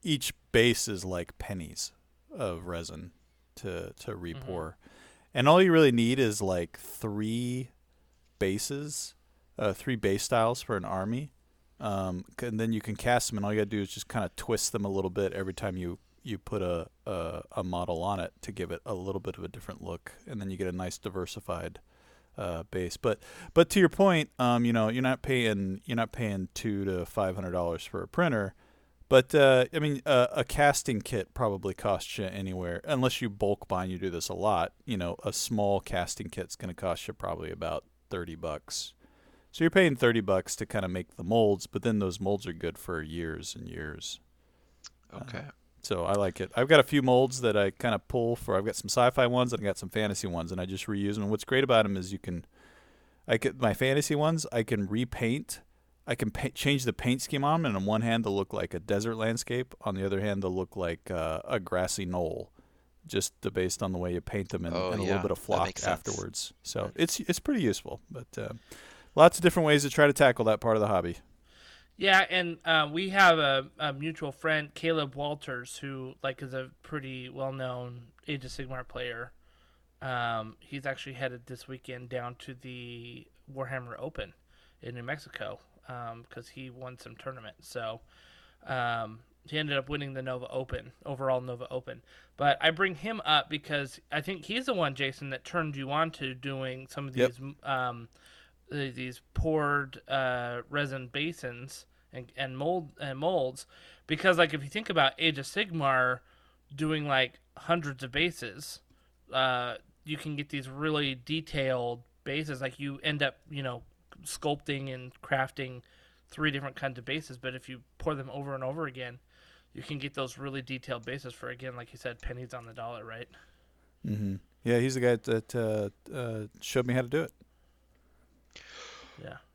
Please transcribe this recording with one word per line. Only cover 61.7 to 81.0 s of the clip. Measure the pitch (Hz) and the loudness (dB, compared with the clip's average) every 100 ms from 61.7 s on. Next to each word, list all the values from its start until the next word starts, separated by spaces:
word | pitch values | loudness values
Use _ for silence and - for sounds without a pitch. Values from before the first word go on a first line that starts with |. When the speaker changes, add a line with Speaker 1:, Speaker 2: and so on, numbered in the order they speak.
| 90 90 - | 0 0 0
Speaker 1:
knoll, | 95 90 85 - - - - _ _ _ - | -2 -2 -2 -4 -10 -16 -20 _ _ _ -4
just | - - _ | -2 -2 _
the, | - | -4
based | 98 92 - | 0 0 0
on | 98 | -2
the | 92 | -2
way | 90 | -2
you | 87 | -2
paint | - 104 92 | -4 -4 -4
them | 90 87 | -4 -2
and, | |
Speaker 3:
Oh, | 82 92 | -2 -2
Speaker 1:
and | 104 | 0
a | |
Speaker 3:
yeah. | 95 | 0
Speaker 1:
little | 98 | 0
bit | 101 | 0
of | 87 - | -2 0
Speaker 3:
That | |
Speaker 1:
flock | 95 | 0
Speaker 3:
makes | 87 - | 0 0
sense. | 98 | -2
Speaker 1:
afterwards. | 87 - - 92 - - - | -2 -2 -6 -6 -8 -10 -10
So | - - 98 | -8 -4 -4
Speaker 3:
Right. | - | 0
Speaker 1:
it's, | 170 - | 0 0
it's | - 175 | -2 -2
pretty | - 269 | 0 2
useful, | 135 95 - - - | 2 2 -4 -14 -12
but, | - 120 - | -14 -12 -8
uh, | 110 117 - - - - - | -8 -10 -14 -20 -20 -20 -6
lots | - 165 - | 10 10 10
of | |
different | 175 180 156 | 4 6 6
ways | 147 | 6
to | 143 | 4
try | - 147 | 6 6
to | |
tackle | 139 139 120 110 | 10 6 8 4
that | 107 | 4
part | 117 110 | 4 4
of | |
the | 104 | 4
hobby. | 98 87 82 - - _ - - - _ - | 4 2 -6 -10 -20 _ -20 -20 -20 _ -2
Speaker 2:
Yeah, | 190 190 196 | 6 6 6
and, | 185 175 165 165 | 2 0 -4 2
uh, | 160 151 | 4 4
we | 156 190 | 0 0
have | 196 185 165 | 8 8 10
a, | 143 135 139 - | 6 2 0 -4
a | 151 | -4
mutual | 135 156 160 147 | -2 -6 -4 -6
friend, | 131 160 156 147 | -4 0 0 0
Caleb | - 165 160 143 | -4 0 0 0
Walters, | 135 147 147 - 127 123 - | -4 -6 -6 -6 -8 -10 -10
who, | 139 135 131 - | -8 -8 -10 -6
like, | 135 131 | -6 -6
is | 135 | -8
a | 131 131 131 | -8 -8 -14
pretty | - 151 131 127 127 | -10 -8 -8 -10 -10
well-known | 131 135 135 127 127 123 120 120 - - | -6 -6 -4 -6 -6 -8 -12 -16 -18 -6
Age | 143 | -6
of | 127 | -6
Sigmar | - 131 131 127 | -10 -8 -8 -8
player. | 123 123 117 120 - _ _ _ _ _ _ | -8 -6 -6 -10 -14 _ _ _ _ _ _
Um, | 135 123 117 113 110 - | -4 -2 -2 -2 -6 -12
he's | - 139 | -12 -8
actually | 135 131 | -6 -6